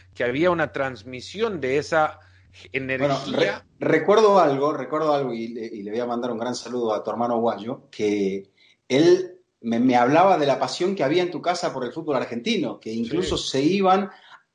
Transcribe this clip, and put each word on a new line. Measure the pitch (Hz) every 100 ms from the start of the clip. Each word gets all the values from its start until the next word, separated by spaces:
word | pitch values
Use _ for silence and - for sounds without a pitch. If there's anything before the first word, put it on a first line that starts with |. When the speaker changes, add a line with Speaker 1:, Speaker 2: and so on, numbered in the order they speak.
| _
Speaker 1:
que | -
había | 120 131 180
una | 170 151
transmisión | 147 135 120 120 127 - 185 226 175
de | 127 143
esa | 143 160 151 - _ _ _ - -
Speaker 2:
Bueno, | 135 131
Speaker 1:
energía. | 131 143 135 143 127 190 202 - -
Speaker 2:
re-, | -
recuerdo | 156 190 220 208 196
algo, | 156 135 147
recuerdo | 147 127 156 156
algo, | 143 127
y | 113 113
le, | 117 113
y | 107
le | 101
voy | 113
a | 120
mandar | 120 123
un | 113
gran | 120
saludo | 120 113 123 113
a | 104
tu | 107
hermano | 107 120 120
Guayo, | 117 101 113 135 -
que | - 107 104 95 98 - _ _ _ -
él | 131 170 185 - - _ _
me, | 117 117
me | 127 123
hablaba | 123 156 196 165
de | 139
la | 123
pasión | 131 - 180
que | 190
había | 139 175
en | 175
tu | 143
casa | 165 175 170
por | 135
el | 120
fútbol | 156 151 127
argentino, | 123 120 175 208 120 101
que | 110
incluso | 113 117 160 185 156
Speaker 1:
Sí. | -
Speaker 2:
se | 135
iban | 151 196 185 196 202 - - - _